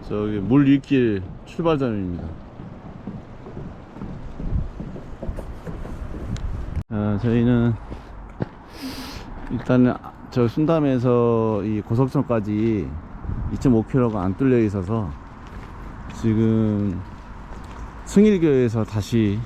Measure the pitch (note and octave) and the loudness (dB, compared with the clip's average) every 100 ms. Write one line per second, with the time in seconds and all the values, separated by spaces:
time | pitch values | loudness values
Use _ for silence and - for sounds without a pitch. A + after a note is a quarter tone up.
0 | - G#2 G#2+ G#2 G2 C3+ C#3 C#3 - C#3 | -4 -4 -2 -2 4 6 6 4 4 2
1 | A#2 G2+ F#2 - - - E3 D3+ C3 G#2 | 4 0 -4 -14 -12 -2 0 2 0 -2
2 | F#2 E2+ E2 D#2+ - - - - - - | -4 -6 -8 -10 -14 -16 -16 -14 -16 -12
3 | - - - - - - - - - - | -12 -12 -14 -16 -14 -12 -12 -14 -16 -12
4 | - - - - - - - - - - | -10 -10 -10 -6 -2 -2 -2 -6 -10 -10
5 | - - - - - - - - - - | -12 -8 -8 -6 -10 -10 -10 -10 -10 -8
6 | - - - - - - - - - G#2+ | -8 -8 -6 -4 -4 -6 -4 -6 -4 -2
7 | G#2 G2+ A#2 A#2 A#2+ B2 A#2 A2 - - | 0 2 2 4 4 4 4 0 -8 -14
8 | - - - - - - - - C4 - | -14 -16 -16 -8 -8 -8 -18 -12 -10 -10
9 | - - - - - B2 - B2+ B2 - | -12 -12 -12 -12 -6 -6 2 6 6 2
10 | - - - C3 A#2+ D3+ D#3 E3 C#3+ C3 | -8 -16 -4 2 2 4 2 4 4 2
11 | B2 A#2+ A#2+ A2+ A2+ G#2 G2 G#2+ - A#2 | 4 4 4 4 2 0 0 -2 0 2
12 | C3 C#3+ B2 A#2 G#2 G#2+ A2+ G#2+ C#2 C#2+ | 2 2 2 0 0 0 2 2 -2 -6
13 | - - - - - - C3+ A2+ G#2+ C#3 | -10 -10 -6 -4 -4 0 4 4 4 2
14 | A#2+ G#2+ F2+ F#2+ C3+ B2 A2 G2 F2+ A2+ | 2 2 -2 2 4 6 4 0 -2 -2
15 | F#2 C#2 - - - - - - - - | -2 -8 -14 -16 -16 -14 -14 -14 -14 -12
16 | - - A2+ A2 A2+ A2 A2 G#2 G2+ F2+ | -12 -2 2 4 4 4 4 2 0 -2
17 | F#2 - - - - - - - - - | -8 -14 -14 -16 -14 -14 -14 -14 -14 -14
18 | - G3 G#3+ G3 D#3+ C3+ A#2+ A2+ G#2+ A2 | 2 6 8 6 6 6 4 2 0 -2
19 | - A#2 G#2+ G#2 | 0 2 4 2